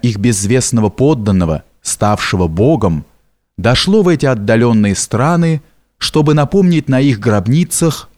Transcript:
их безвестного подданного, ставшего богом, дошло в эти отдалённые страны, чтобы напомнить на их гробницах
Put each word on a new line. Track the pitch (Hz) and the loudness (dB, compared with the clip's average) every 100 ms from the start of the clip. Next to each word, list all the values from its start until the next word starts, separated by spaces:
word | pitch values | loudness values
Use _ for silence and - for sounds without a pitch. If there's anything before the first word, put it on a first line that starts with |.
их | 120 101 | -2 0
безвестного | 117 101 98 127 - 117 107 | 0 0 0 0 0 0 0
подданного, | - 139 139 104 92 82 76 - _ | 0 0 0 0 0 0 -2 -8 _
ставшего | - - 104 104 - 95 87 | -12 -4 -2 -2 -2 -2 -2
богом, | 80 123 131 98 78 - _ _ _ _ - | 0 0 2 0 -2 -6 _ _ _ _ -4
дошло | 107 127 185 214 | -2 0 2 2
в | 180 | 2
эти | 160 139 | 0 0
отдалённые | 117 101 113 120 113 101 95 | -2 0 2 2 2 2 -2
страны, | - 110 143 170 165 156 - _ _ _ | -4 -2 0 0 0 -2 -6 _ _ _
чтобы | - 156 156 | -4 0 2
напомнить | 151 143 196 185 160 - | 2 2 2 2 0 0
на | 131 | 0
их | 139 107 | 0 0
гробницах | 110 104 98 151 175 - 165 - - | 0 0 0 0 0 -2 -2 -2 -12